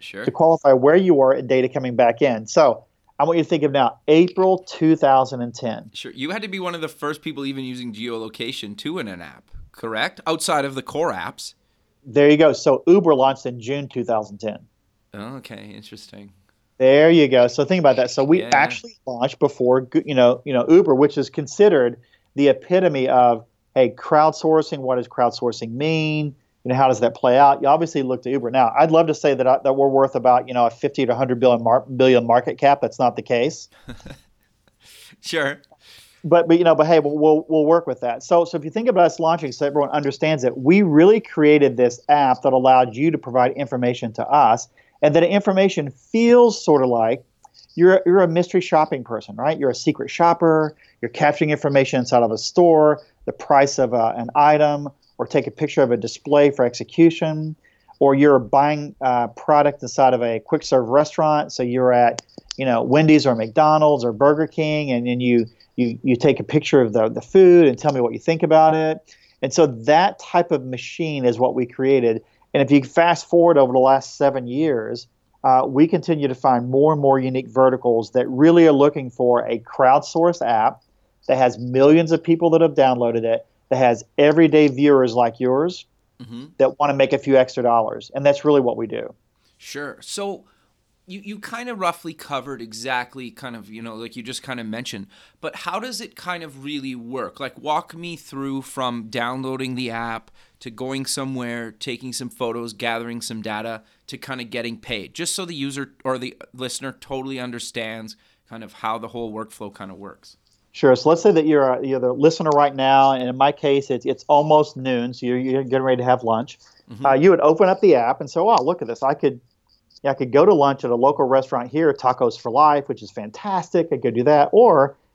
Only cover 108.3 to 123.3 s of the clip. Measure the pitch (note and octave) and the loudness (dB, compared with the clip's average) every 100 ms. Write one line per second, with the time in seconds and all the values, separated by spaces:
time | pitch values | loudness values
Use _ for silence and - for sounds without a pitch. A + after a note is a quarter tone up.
108.3 | _ _ A2+ G#2 - A2+ A2+ A2 A#2 A2+ | _ _ -20 -20 -12 -8 -8 -10 -12 -12
109.3 | G#2+ A2 - G#2 - G2 F#2 G2 - _ | -12 -16 -16 -18 -16 -20 -18 -20 -20 _
110.3 | _ _ _ _ - C#3 B2 D3+ E3+ G#3+ | _ _ _ _ 0 2 4 2 2 2
111.3 | D#3+ D#3 D3 C3+ B2+ C3+ C3 B2 B2+ D3+ | 2 2 2 0 -2 -4 -4 -4 0 0
112.3 | D#3 D#3+ D3 C#3+ C3+ C3+ C#3 C#3 C3 B2+ | 0 0 2 0 0 2 4 2 0 -4
113.3 | B2+ C#3 C#3+ D3 C#3 C#3 B2 C3+ B2+ - | -2 -2 0 -2 -2 -2 -6 -6 -6 0
114.3 | D3 D#3 D3+ D3+ C3+ C3 B2 B2 B2 B2 | 0 4 2 2 -4 -6 -4 -6 -8 -6
115.3 | B2+ C3 C3+ B2+ C3 C3 B2+ B2 B2+ A2+ | -4 -2 -4 -2 -2 0 -2 0 -2 0
116.3 | A2 B2 - _ _ _ A2 C#3 C3 F3+ | -4 -4 -14 _ _ _ -4 0 2 4
117.3 | F3+ D3+ D#3+ F#3 F#3 G3+ C3 A#2 - C#3+ | 4 4 4 2 2 4 4 2 -4 -6
118.3 | E3 G3+ G3 C3 F3 A#2 A#2 C3+ D3 C#3+ | -4 0 0 0 -6 -8 -6 -4 -2 -4
119.3 | A#2+ _ _ _ _ _ _ C#3 C3+ C3 | -4 _ _ _ _ _ _ -6 -6 0
120.3 | C#3 F#3 E3+ C#3 C3+ B2+ A#2 C3 D3+ C3 | 2 4 4 2 -2 -4 0 0 0 0
121.3 | C3+ C3 C3 B2 D3 D#3+ - B2+ B2+ A#2+ | 0 0 -6 -6 -2 -2 0 -2 0 -2
122.3 | - A#2+ B2 D3+ D3 C#3 A#2+ G#2 - G#2+ | -4 -6 2 2 2 -4 -12 -12 -14 -14